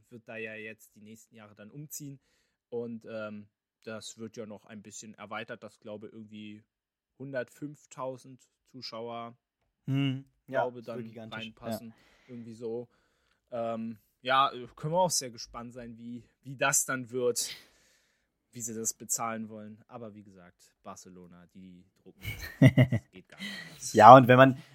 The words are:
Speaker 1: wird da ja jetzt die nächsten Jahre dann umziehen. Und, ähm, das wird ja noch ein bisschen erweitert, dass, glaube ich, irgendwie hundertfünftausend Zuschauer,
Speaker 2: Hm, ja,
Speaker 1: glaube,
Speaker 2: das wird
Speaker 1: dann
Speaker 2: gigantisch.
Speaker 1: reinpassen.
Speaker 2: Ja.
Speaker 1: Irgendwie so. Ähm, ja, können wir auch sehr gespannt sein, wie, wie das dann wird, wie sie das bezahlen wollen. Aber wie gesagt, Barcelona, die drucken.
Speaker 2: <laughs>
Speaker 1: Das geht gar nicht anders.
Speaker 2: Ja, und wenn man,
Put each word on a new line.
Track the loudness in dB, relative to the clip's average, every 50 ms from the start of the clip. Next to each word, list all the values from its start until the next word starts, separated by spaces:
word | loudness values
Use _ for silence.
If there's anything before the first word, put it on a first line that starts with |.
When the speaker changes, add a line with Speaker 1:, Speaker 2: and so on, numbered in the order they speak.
| _ _
Speaker 1:
wird | -20 -20 -20 -16
da | -14 -12
ja | -12 -12 -12
jetzt | -14 -14 -16 -16 -18 -20 -20 _
die | -20
nächsten | -20 -20 -20 -20 -20 _ -20
Jahre | -20 -20 -20 -20
dann | -20 -20 -20
umziehen. | -18 -20 -18 -16 -16 -16 -16 -18 -20 -20 _ _ _ _ _ _ _ _ _ _
Und, | -10 -8 -8 -8 -10 -12 -14
ähm, | -14 -12 -10 -10 -10 -12 -14 -18 -20 _ _ _ _ _ _ _
das | -14 -14 -14 -14 -16 -16 -14
wird | -16 -14 -14 -14
ja | -16 -14
noch | -16 -20 -20
ein | -20 -20 -20
bisschen | -18 -18 -18 -18 -18 -18 -18
erweitert, | -18 -16 -12 -10 -10 -10 -10 -14 -16
dass, | -16 -20 -20 _
glaube | _ -14 -14 -14 -14 -16
ich, | -18
irgendwie | -18 -20 -18 -18 -18 -18 -18 -18 -20 -20 _ _ _ _ _ _ _ _ _ _ _
hundertfünftausend | -16 -10 -8 -8 -8 -8 -12 -16 -14 -14 -14 -16 _ _ -14 -10 -10 -10 -10 -12 -16 -20 -20 -20 _ _ _ _ _ _
Zuschauer, | _ -18 -16 -14 -12 -12 -12 -10 -10 -12 -12 -14 -16 _ _ _ _ _ _ _ _ _ _
Speaker 2:
Hm, | -4 -2 -2 -2 -2 -4 -6 -10 -16 _ _ _ -6
ja, | -4 -2 -2
Speaker 1:
glaube, | -2 -6 -10
Speaker 2:
das | -14 -12
wird | -12 -12
Speaker 1:
dann | -12 -14
Speaker 2:
gigantisch. | -14 -16 -16 -14 -14 -12
Speaker 1:
reinpassen. | -14 -14 -16 -14 -10 -8 -8 -8 -10 -14
Speaker 2:
Ja. | -20 -20 -20 -20 -20 _ _ -20
Speaker 1:
Irgendwie | -18 -18 -16 -18 -16
so. | -12 -10 -8 -8 -8 -10 -14 _ _ _ _ _ _ _ _ _ _ _ _
Ähm, | -8 -8 -6 -6 -6 -6 -8 -10 -12 -14 _ _ _ _
ja, | _ 0 2 4 4 2 0 -6 -14 -16 -16
können | -10 -8 -4 0
wir | 0
auch | 0 0
sehr | 0 -2 -4 -6
gespannt | -14 -16 -20 -16 -16 -16 -16 -14 -16
sein, | -16 -16 -16 -16 -16
wie, | -16 -14 -14 -14 -16 _ _ _
wie | _ -18 -8 -2
das | -2 0 0 0 -2
dann | -2 -6 -8 -8 -8
wird, | -6 -2 0 0 0 -2 -4 -8 -10 -14 -18 -20 _ _ _ _ _ _ _ _ _ _ _ _ _ _ _ _
wie | _ -16
sie | -14 -12 -10
das | -8 -8 -8 -8
bezahlen | -10 -8 -8 -6 -4 -4 -6 -6 -8 -10 -12
wollen. | -14 -18 -18 -18 -20 -20 -20 _
Aber | -18 -16 -16 -16 -18
wie | -20 -20
gesagt, | -20 -20 -20 -20 -20 _ _ -20 -20 _ _ _
Barcelona, | -18 -18 -18 -18 -20 -20 -20 -20 -20 -20 -20 -20 -20 _
die | -20 -20 -20 -20 -20 -20 _ _ _
drucken. | _ -20 -20 -16 -14 -14 -14 -14 -14 -18 0 6
Speaker 2:
<laughs> |
Speaker 1:
Das | 6 6 8 6 2 2 2 -6 -6 _
geht | _ -20 -20 _
gar | -18 -14
nicht | -14 -14 -12 -14 -16 -18
anders. | -20 -16 -16 -2 6
Speaker 2:
Ja, | 12 12 12 12 12
und | 12 10
wenn | 10 10
man, | 10 8 8 2 -6 -18 -20